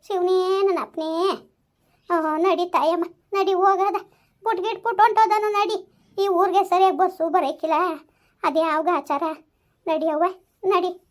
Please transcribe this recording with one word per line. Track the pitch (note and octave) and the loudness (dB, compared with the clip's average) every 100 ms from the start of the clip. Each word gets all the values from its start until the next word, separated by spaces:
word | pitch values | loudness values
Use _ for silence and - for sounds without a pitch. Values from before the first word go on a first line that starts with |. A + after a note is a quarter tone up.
| - | -4
ಶಿವನೇ | G4 F4+ F#4 F#4 F#4+ | -2 0 0 0 0
ನನ್ನ | G4 E4+ | 0 0
ಅಪ್ಪನೇ. | A3+ - D#4+ E4 F#4+ A#3 - _ _ _ _ _ _ | -4 -8 -6 -2 -2 -4 -10 _ _ _ _ _ _
ಆ, | F4 D#4 D#4 | -2 0 0
ನಡಿ | F4+ E4 F4 | 0 0 0
ತಾಯಮ್ಮ, | - D4 E4+ E4+ - _ | 0 0 0 -4 -10 _
ನಡಿ | G4 F#4+ | -2 0
ಹೋಗದ. | F#4 F#4+ F#4+ G4+ F#4+ - _ _ _ | 2 2 2 0 -4 -8 _ _ _
ಬುಟ್ಗಿಟ್ | A4 A4+ G4 G#4+ | -6 -4 -4 -4
ಬಿಟ್ಟು | A4+ F#4+ | -4 2
ಹೊಂಟೋದನು | A4 G#4+ G#4+ G#4+ G#4+ | 4 4 2 2 0
ನಡಿ. | G4+ G#4 G4+ - _ _ - | 0 -2 -4 -8 _ _ -4
ಈ | G4 | 0
ಊರಿಗೆ | E4+ F#4+ F#4+ | 2 2 2
ಸರಿಯಾಗಿ | F#4+ F4+ F#4+ D4 | 2 2 2 2
ಬಸ್ಸು | F#4 F#4 D#4+ | -2 0 -2
ಬರೋಕಿಲ್ಲ. | F4 C#4 C#4+ D#4+ D#4 F4+ D#4 - _ _ _ | 0 -2 -4 -2 0 -2 -4 -14 _ _ _
ಅದ್ಯಾವ | - D4 D#4+ D#4 D#4+ | -2 0 0 0 0
ಆಚಾರ? | E4 C#4+ C#4 D#4+ D#4 _ _ _ _ - | -2 -2 -4 -4 -6 _ _ _ _ -4
ನಡಿ | D#4 D#4+ | -2 -2
ಅವ್ವ, | D4+ F4 F#4 _ _ | 0 -2 -4 _ _
ನಡಿ. | F#4+ F4+ F4+ F4+ _ | 0 0 0 -6 _